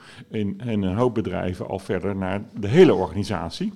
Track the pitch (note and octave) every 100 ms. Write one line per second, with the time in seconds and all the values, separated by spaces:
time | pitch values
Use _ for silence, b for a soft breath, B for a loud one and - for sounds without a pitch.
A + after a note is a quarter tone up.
0 | B B - A2 G2+ G2 A#2+ G#2 F#2+ G2
1 | B2+ A2 F#2+ F2+ F#2 E2+ - F#2+ - F#2
2 | F#2+ G2 F#2 G2+ - - G2+ D3+ D#3+ F#2+
3 | E2+ F2+ G2+ F2+ E2 - G3+